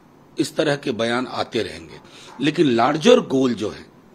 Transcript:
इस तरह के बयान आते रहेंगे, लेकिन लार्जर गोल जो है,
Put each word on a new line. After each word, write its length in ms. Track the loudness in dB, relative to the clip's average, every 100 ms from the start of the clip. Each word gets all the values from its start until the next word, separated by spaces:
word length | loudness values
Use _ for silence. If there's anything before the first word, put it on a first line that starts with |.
| -20 -20 -12 -6
इस 160 | -4 -2
तरह 200 | -2 -2
के 160 | -4
बयान 360 | -4 -2 -2 -4
आते 360 | -6 -4 -4
रहेंगे, 380 | -4 -8 -16 -20 -20 -20 -20 -4
लेकिन 240 | -2 2 2
लार्जर 540 | 4 2 4 6 6
गोल 340 | 4 0 0
जो 160 | 0 -6
है, 200 | -8 -16 -20 -20